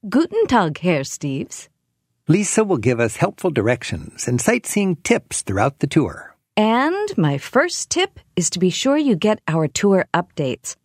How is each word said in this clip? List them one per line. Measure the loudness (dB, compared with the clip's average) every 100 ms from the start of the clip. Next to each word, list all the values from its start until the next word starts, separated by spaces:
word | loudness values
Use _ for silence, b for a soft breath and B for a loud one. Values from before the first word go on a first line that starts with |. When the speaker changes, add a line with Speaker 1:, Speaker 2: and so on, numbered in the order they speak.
| 0
Speaker 1:
Guten | 0 0 0 2
Tag, | 2 2 0
Herr | 0 0
Steves. | -2 -8 -6 -6 -8 -12 -20 _ _ _ _ _ 2
Speaker 2:
Lisa | 2 2 0
will | 2 2
give | 2 2
us | 0 0
helpful | -2 0 -2
directions | 0 0 0 -2 -8 -10 -10 -4
and | 0
sightseeing | 2 0 0 -2 0 -2
tips | 0 0 0 -10
throughout | -4 0 0 0
the | 0
tour. | 0 0 -4 -20 _ _ 0
Speaker 1:
And | 2 2 0 -2 -4 0
my | 0 0
first | -2 0 0 -2 -6
tip | -2 -2 -4 _
is | -4 -4
to | 0
be | 0
sure | 0 0 2
you | 2
get | 2 2 0 -2
our | 0 0
tour | 0 2 2 2
updates. | -2 -4 -4 -4 -4 -10 -16